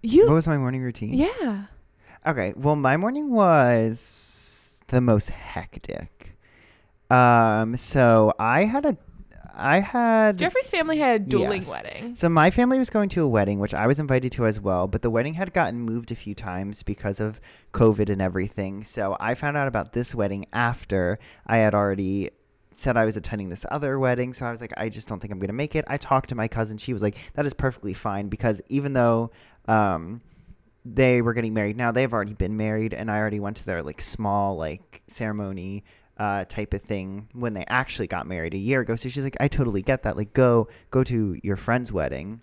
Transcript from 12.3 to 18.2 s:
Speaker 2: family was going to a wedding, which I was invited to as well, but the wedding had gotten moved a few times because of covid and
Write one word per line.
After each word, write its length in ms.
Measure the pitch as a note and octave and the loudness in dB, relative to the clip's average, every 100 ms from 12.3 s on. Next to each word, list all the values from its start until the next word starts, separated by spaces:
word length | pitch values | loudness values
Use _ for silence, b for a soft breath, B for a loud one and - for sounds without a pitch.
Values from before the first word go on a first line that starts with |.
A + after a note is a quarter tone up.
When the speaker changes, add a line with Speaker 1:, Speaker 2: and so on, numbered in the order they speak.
| E3 D#3+ | 6 6
Speaker 2:
family 300 | G#3+ B3 C4 | 6 4 2
was 100 | B3+ | 2
going 200 | A3 G3+ | 0 0
to 140 | F3+ | 0
a 40 | D3+ | 2
wedding, 320 | A2+ G2 G2+ | 2 2 0
which 140 | G2+ | -2
I 140 | D2 A2+ | 0 2
was 120 | C#3+ | 2
invited 320 | D3 C3 B2+ | 2 0 0
to 120 | - A2+ | 0 0
as 120 | G#2+ | 0
well, 300 | G2 F2+ F#2+ | -2 0 0
but 140 | G#2+ | -2
the 80 | A#2+ | 0
wedding 240 | A2+ C3 | 0 -2
had 180 | D#3+ F#3+ | -4 -4
gotten 300 | F#3 C#3 A#2+ | 0 0 -2
moved 300 | A#2 A2+ A2+ | -4 -6 -6
a 40 | A#2 | -12
few 180 | - | -10
times 480 | G2+ G#2+ F2+ G2 G#2+ | -10 -8 -6 -8 -8
because 380 | - G2+ G#2 G2 | -8 -6 -4 -2
of 220 | G#2+ G#2+ b b b | -4 -6 b b b
covid 360 | - A2+ G#2 G#2 | 4 6 6 0
and 120 | G2 | 0